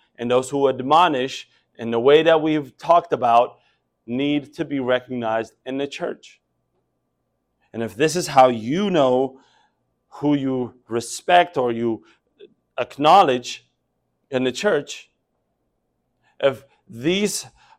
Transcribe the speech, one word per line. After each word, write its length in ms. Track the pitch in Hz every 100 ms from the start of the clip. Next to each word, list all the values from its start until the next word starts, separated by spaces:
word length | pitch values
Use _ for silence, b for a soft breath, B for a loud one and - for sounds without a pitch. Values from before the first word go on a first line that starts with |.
| _ -
and 160 | 120
those 180 | 123 127
who 180 | 143 135
admonish, 800 | 123 131 156 175 135 135 - - _ _ -
in 160 | 117
the 80 | 117
way 240 | 131 151
that 180 | 160 160
we've 340 | 156 156 131 -
talked 360 | 160 170 170
about, 460 | 147 120 117 127 - _ _ _ _ -
need 440 | 123 143 147 131 -
to 100 | 151
be 140 | 139
recognized 760 | 123 127 127 127 113 113 110 _ 131
in 100 | 135
the 80 | 143
church. 560 | - 175 - - _ _ _ _ _ _ _ _ _ _ _ _ _ _
And 120 | 110
if 100 | 113 98
this 200 | 156 175
is 100 | 156
how 220 | 139 131
you 420 | 117 113 170 208
know 500 | 170 131 127 131 b b b b _ _ _ _
who 260 | - 147
you 400 | 143 135 131 120 - _
respect 680 | 117 - - - 175 175 139
or 160 | 123
you 320 | 117 117 107 b b _ _ - _ _ -
acknowledge 920 | 120 139 151 190 160 123 - - _ _ _ _ _ _ _
in 120 | 127
the 80 | 127
church, 600 | 127 208 151 - - - _ _ _ _ _ _ _ _ _ _ _ _ _
if 260 | 139 117 - _ _
these 560 | 117 147 196 208 - - b b